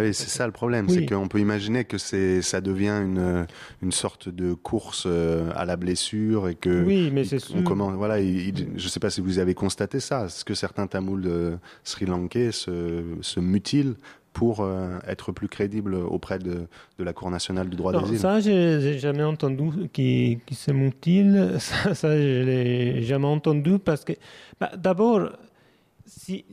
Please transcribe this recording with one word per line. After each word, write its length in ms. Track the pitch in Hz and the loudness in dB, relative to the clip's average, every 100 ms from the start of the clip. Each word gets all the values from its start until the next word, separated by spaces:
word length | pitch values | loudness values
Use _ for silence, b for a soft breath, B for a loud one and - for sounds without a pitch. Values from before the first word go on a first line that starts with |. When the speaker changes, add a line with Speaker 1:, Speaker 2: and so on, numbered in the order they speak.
Speaker 1:
oui, 120 | 107 | 2
c'est 160 | 98 - | 0 -4
ça 160 | - 120 | -4 -4
le 80 | |
problème, 340 | - 120 120 101 | -2 0 2 4
Speaker 2:
Oui. 60 | 180 | 2
Speaker 1:
c'est 100 | 143 | 2
qu'on 220 | 98 98 | 0 0
peut 120 | 104 | 2
imaginer 440 | 104 107 104 123 | 2 2 0 -2
que 140 | 110 101 | -2 -6
c'est, 440 | - 98 95 92 | -4 0 4 2
ça 200 | 87 95 | 2 -2
devient 360 | 95 95 101 104 | -2 0 2 2
une, 420 | 95 92 90 87 85 B B B | 0 0 2 0 -2 B B B
une 80 | 92 | -4
sorte 380 | - - - 95 | -2 -4 -6 -10
de 240 | 87 90 | -4 -2
course, 500 | 87 - 110 - - 95 | -4 -2 -4 -4 -6 -2
euh, 460 | 85 82 82 82 - | 0 2 0 -2 -4
à 100 | 87 | -4
la 100 | 87 | -2
blessure 720 | 90 87 - 107 110 110 92 | -2 -2 -2 -2 0 0 0
et 80 | 82 | -2
que 280 | 180 175 175 | 0 2 4
Speaker 2:
Oui, 260 | 196 165 | 4 2
mais 100 | 139 | 0
Speaker 1:
il, 40 | 110 | 0
Speaker 2:
c'est 80 | 135 - | -4 -4
Speaker 1:
on 40 | 180 | -2
Speaker 2:
sûr. 60 | 175 | 0
Speaker 1:
commence, 280 | 98 101 | 0 0
voilà, 260 | 92 104 107 | -2 0 2
il, 260 | 95 92 92 98 | 2 0 -2 -4
il, 100 | - 90 | -4 -6
je 100 | 90 | -6
sais 140 | - | -4
pas 80 | 104 | -2
si 80 | - | -2
vous 160 | 92 92 | 0 0
avez 160 | 90 | 0
constaté 460 | 90 98 - 101 - | 0 -2 -2 -4 -4
ça. 260 | - 139 95 | -2 -4 -4
Est-ce 200 | - - | -8 -6
que 80 | 101 | -4
certains 320 | 95 - 98 | -4 -4 -4
Tamouls, 400 | 95 95 95 90 | -4 -4 -2 -2
euh, 300 | 85 85 87 B B | 0 -2 -4 B B
sri-lankais 680 | - - 95 90 90 120 120 | -14 -6 -2 -2 -2 -2 -2
se, 500 | - - 87 85 85 85 82 | -2 -6 -4 -4 -4 -6 -8
se 180 | - - | -6 -2
mutilent 560 | 90 98 - 147 139 113 B B _ - | 0 0 2 0 0 -4 B B _ -2
pour, 240 | 117 107 | 0 2
euh, 380 | 98 95 92 90 - | -2 -2 -4 -6 -8
être 240 | 95 - | -8 -8
plus 160 | 90 104 | -8 -8
crédible 480 | - 101 107 101 92 | -4 -4 -2 -2 -2
auprès 420 | 87 90 - 95 | -2 -4 -4 -6
de, 300 | 92 87 85 B B - | -4 -6 -8 B B -8
de 40 | |
la 80 | 90 | -8
Cour 200 | 85 95 | -6 -6
nationale 360 | 87 - 92 92 | -6 -4 -4 -4
du 60 | 87 | -2
droit 160 | 92 | 0
Speaker 2:
Non, 100 | 95 | 0
Speaker 1:
d'asile ? 180 | 104 113 | 0 0
Speaker 2:
ça, 200 | 185 214 | 2 2
j'ai, 400 | 208 190 170 151 | 4 4 4 4
j'ai 180 | 139 143 | 2 0
jamais 240 | 143 143 | -2 0
entendu 680 | 151 156 139 135 156 160 175 | 0 0 -2 0 -2 -2 -4
qui, 480 | - 131 127 123 120 - | 0 2 4 2 0 -4
qui 80 | 127 | -6
se 160 | - | 0
mutile. 840 | 139 135 - 165 185 196 196 185 220 | 2 2 0 2 6 6 6 4 0
<laughs> 40 | |
Ça, 360 | - - 208 170 | -2 -2 0 0
ça, 200 | 156 151 | 2 4
je 280 | 143 127 | 4 4
l'ai 580 | 127 127 123 123 123 127 | 4 2 2 2 2 0
jamais 220 | 117 139 143 | 0 2 2
entendu 520 | 151 156 147 147 196 | 2 2 2 4 2
parce 260 | 175 147 - | 2 -2 -2
que, 80 | 165 B B B - | -8 B B B -8
bah, 100 | 190 190 | -8 -2
d'abord, 440 | 180 180 233 214 170 - - b b b b _ - | 0 2 4 4 2 -6 -20 b b b b _ -20
si 400 | - - 190 - | -20 -10 -10 -10